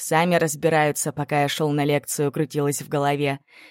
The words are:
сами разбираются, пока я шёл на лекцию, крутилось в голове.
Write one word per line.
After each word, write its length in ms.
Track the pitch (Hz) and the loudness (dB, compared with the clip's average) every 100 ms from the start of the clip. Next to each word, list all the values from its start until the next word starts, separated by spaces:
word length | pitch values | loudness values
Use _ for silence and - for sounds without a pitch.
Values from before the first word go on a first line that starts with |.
сами 320 | - 160 175 | 0 2 4
разбираются, 800 | 170 160 151 160 160 151 139 151 | 2 0 0 2 2 2 0 -4
пока 300 | 151 139 147 | -6 -2 0
я 60 | 143 | 0
шёл 220 | - 156 | 0 0
на 140 | 147 | 0
лекцию, 480 | 143 147 - - 143 | 2 0 -2 -2 -2
крутилось 500 | 156 151 147 143 143 | -2 -4 -2 -2 -2
в 60 | - | -4
голове. 500 | 151 143 143 143 139 _ - - | -2 0 0 -2 -4 _ -20 -20